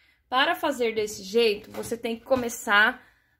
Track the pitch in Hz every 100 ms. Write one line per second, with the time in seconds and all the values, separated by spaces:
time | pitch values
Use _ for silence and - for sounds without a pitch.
0 | _ _ _ 254 302 339 320 240 233 220
1 | 208 - 190 220 233 202 - - 208 226
2 | 233 226 - 262 233 226 - 208 220 254
3 | - _ _